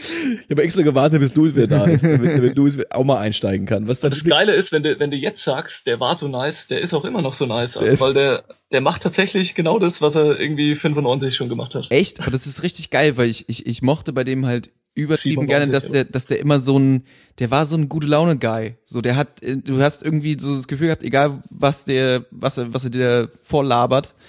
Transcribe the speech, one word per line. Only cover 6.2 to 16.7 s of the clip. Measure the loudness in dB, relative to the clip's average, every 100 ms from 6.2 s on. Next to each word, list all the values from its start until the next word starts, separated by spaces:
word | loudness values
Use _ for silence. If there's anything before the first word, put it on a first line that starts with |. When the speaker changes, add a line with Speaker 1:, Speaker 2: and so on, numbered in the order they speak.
| -4
Speaker 2:
nice“, | -4 -4 -6 -6
der | -4
ist | -2
auch | -4
immer | -4 -4
noch | -4
so | -2 -2
nice, | -2 -4
Speaker 1:
Der | 0
ist | 2 2
Speaker 2:
weil | 2
der, | 2 2 -2 -6 -20 -4
der | 0
macht | 0 -2
tatsächlich | -2 -2 -2 -2 -2
genau | -2 0 2
das, | 0 0
was | 0
er | 2 2 2
irgendwie | -2 0 0 0
fünfundneunzig | -2 0 0 -2 -2
schon | -4 -4
gemacht | -6 -6
hat. | -8 0
Speaker 3:
Echt? | 2 2 -2
Aber | -4
das | -4 -4
ist | -4
richtig | -6 -6 -2
geil, | 2 2 2
weil | 0
ich, | -2 -6
ich, | -8 -6
ich | -2
mochte | 0 0 -4
bei | -4
dem | -4 -2 -2
halt | -4 -6 _ _ -8
übertrieben | -2 0 0 -2 0
gerne, | 0 2
Speaker 2:
Siebenundneunzig, |
Speaker 3:
dass | -2
Speaker 2:
ja. | 0 -2
Speaker 3:
der, | -2
dass | -4 -4
der | -2
immer | 2 2
so | 4